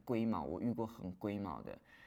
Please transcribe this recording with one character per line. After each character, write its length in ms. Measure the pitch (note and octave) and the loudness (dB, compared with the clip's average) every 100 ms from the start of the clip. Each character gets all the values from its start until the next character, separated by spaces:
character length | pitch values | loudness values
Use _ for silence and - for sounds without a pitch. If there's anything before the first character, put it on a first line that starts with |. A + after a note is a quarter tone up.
| - | 0
龟 180 | A#2 | 4
毛， 200 | A2+ F#2+ | 4 2
我 180 | C#2 E2 | 0 0
遇 100 | A#2+ | 0
过 140 | A2 A2 | 0 -2
很 260 | - F#2 | -4 -8
龟 260 | F#2 G#2+ G2+ | -2 -2 0
毛 200 | G2 B1+ | -2 -4
的， 120 | - - - - | -6 -10 -14 -20